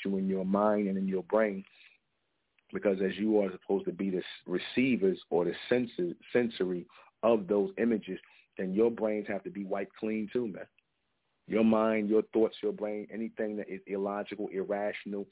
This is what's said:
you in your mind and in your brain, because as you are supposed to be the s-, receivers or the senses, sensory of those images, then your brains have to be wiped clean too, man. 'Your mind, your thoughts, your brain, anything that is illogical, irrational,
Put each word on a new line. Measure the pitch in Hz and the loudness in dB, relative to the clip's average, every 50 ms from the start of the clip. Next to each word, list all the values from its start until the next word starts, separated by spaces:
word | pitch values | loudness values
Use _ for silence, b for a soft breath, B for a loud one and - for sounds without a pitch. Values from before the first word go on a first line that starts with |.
| - | -4
you | 98 98 98 | -2 0 0
in | 95 95 | 0 0
your | 95 95 92 | 0 0 0
mind | 95 98 101 104 107 104 104 104 98 | 2 2 4 4 4 4 4 2 0
and | 95 95 | 0 0
in | 95 95 | 0 0
your | 95 92 87 | 0 -2 0
brain, | - - 107 110 107 98 95 98 - _ _ - - _ _ _ _ _ _ _ _ _ _ _ _ _ _ _ _ - | 2 2 2 4 2 0 -4 -8 -14 _ _ -20 -20 _ _ _ _ _ _ _ _ _ _ _ _ _ _ _ _ -8
because | 95 - 104 95 95 | -2 0 2 2 2
as | 98 95 87 92 | 0 0 0 0
you | 107 110 107 104 | 2 4 4 4
are | 98 95 | 4 2
supposed | 92 90 - - 98 95 95 | -2 -6 -2 0 0 0 0
to | - | -2
be | 90 87 98 98 | -4 -2 -2 -2
the | 92 87 | -2 -2
s-, | - - - - - - | -4 -6 -12 -14 -8 -6
receivers | 90 90 - - - 123 127 135 123 95 95 95 90 - - - | -4 -4 -4 -2 0 0 2 2 2 4 4 2 2 0 -2 0
or | - 85 87 | 0 2 2
the | 87 - - - - | 2 -2 -4 -2 0
senses, | 123 127 123 120 - - 90 87 - - - - | 0 0 0 -2 -4 -4 -4 -4 -4 -8 -8 -2
sensory | - 123 123 113 113 - 95 92 90 87 82 B B B B B _ _ | 0 2 2 2 0 -2 -2 -2 -2 -4 -6 B B B B B _ _
of | - 113 113 107 95 87 | 2 4 4 4 2 2
those | 104 104 98 98 98 - | 2 2 2 0 0 0
images, | 117 117 113 101 90 92 92 - b b b b b b _ - | 0 2 0 0 -2 -6 -10 -10 b b b b b b _ -6
then | 98 92 95 | -4 0 2
your | 104 113 117 | 4 4 2
brains | 117 - 110 107 107 107 101 110 | 2 0 -2 -2 -2 -2 -4 -4
have | 101 95 - | -6 -6 -8
to | 92 | -8
be | 87 101 98 | -8 -8 -6
wiped | 95 101 98 98 - _ - | -4 -4 -4 -4 -6 _ -8
clean | - 110 107 110 107 101 | -6 -4 -2 -4 -4 -4
too, | - 123 123 107 | -4 -4 -4 -4
man. | 87 90 95 - _ _ _ _ _ _ _ _ _ _ _ _ _ _ _ - | -6 -10 -14 -16 _ _ _ _ _ _ _ _ _ _ _ _ _ _ _ -2
'Your | 90 107 113 | 2 4 6
mind, | 110 110 110 110 110 110 110 104 101 | 6 6 6 4 4 2 2 2 2
your | 107 107 101 - - | 4 2 2 2 2
thoughts, | 113 110 110 - - | 2 2 2 2 -2
your | - 104 98 | -4 -4 -4
brain, | 95 107 107 104 107 101 - | -2 -4 -6 -6 -6 -8 -10
anything | - 107 113 110 - - 110 107 107 | -8 -8 -8 -8 -6 -4 -4 -4 -4
that | 104 98 - | -6 -6 -8
is | 95 92 - - | -10 -12 -8 -6
illogical, | 98 98 98 98 101 101 101 - 107 101 104 87 | -4 -4 -2 -2 -4 -4 -6 -6 -8 -8 -8 -6
irrational, | - 95 92 90 101 101 104 104 101 - - 107 101 101 101 - | -4 -4 -4 -2 -2 -2 -2 -4 -4 -6 -8 -8 -6 -6 -8 -10